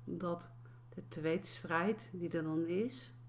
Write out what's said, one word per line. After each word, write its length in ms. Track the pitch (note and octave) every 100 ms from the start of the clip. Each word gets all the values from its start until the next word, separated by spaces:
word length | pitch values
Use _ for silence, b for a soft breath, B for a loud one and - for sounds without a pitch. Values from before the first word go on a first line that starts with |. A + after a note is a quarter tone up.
dat 480 | - F3 F3 E3+ - - B B B
de 180 | - -
tweestrijd 1000 | - D#3 E3+ - - E3 E3 F#3 A3 -
die 160 | F#3 E3+
er 140 | E3
dan 220 | D#3+ D#3 E3
is 480 | F3 A#3 - - -